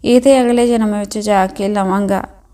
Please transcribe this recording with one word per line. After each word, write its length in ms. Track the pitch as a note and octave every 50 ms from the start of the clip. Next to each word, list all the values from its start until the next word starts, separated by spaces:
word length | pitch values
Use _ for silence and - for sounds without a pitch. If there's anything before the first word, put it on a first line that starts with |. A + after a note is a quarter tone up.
| -
ਇਹ 160 | - A#3+ B3+
ਤੇ 200 | B3 C#4 C4+ C4
ਅਗਲੇ 280 | B3 A#3+ A#3+ A#3+ A#3+ A#3+
ਜਨਮ 300 | A#3+ A3+ A3 G#3+ G#3 G#3
ਵਿੱਚ 200 | G#3 G3+ - G#3+
ਜਾ 280 | G#3 G#3 G#3 G3 F#3+
ਕੇ 220 | F#3+ F#3+ - G3+ G3
ਲਵਾਂਗਾ। 540 | G#3 G#3 G3 F#3+ F#3+ G3 G3+ G3 G3 F#3+ - - - - _ _